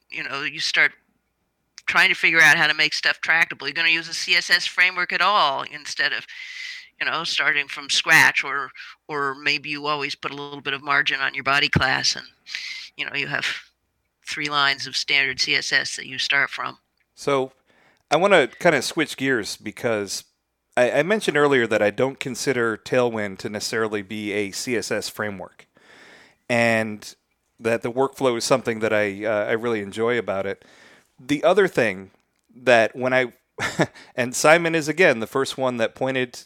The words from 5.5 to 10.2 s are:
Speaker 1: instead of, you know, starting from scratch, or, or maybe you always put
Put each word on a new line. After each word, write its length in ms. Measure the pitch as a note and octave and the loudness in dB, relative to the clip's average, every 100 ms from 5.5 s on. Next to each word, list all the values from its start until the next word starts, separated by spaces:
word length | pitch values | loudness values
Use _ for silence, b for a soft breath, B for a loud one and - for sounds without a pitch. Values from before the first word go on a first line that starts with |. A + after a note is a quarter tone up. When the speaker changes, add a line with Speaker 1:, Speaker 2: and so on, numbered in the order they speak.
| C3+ | 0
Speaker 1:
instead 500 | C3 D3 C#3+ - C#3+ | -6 -12 -10 -4 -2
of, 160 | A#2 - B B B B B B - | -4 -8 B B B B B B -8
you 60 | C#3+ | -4
know, 180 | D3 | -2
starting 420 | E3 - C#3+ D3 C#3 | -2 0 0 0 -2
from 240 | - C#3 | -8 -4
scratch, 540 | - E3+ D#3+ C3+ - | -2 6 6 6 4
or, 260 | C#3+ C#3 C3 B B B - | -2 -6 -8 B B B -8
or 260 | D3 C#3 | -4 -4
maybe 340 | C3+ D3 D3 D3 | -4 -4 -4 -4
you 180 | C#3+ D3 | -6 -4
always 280 | D3 C#3 | -4 -4
put 160 | - | -6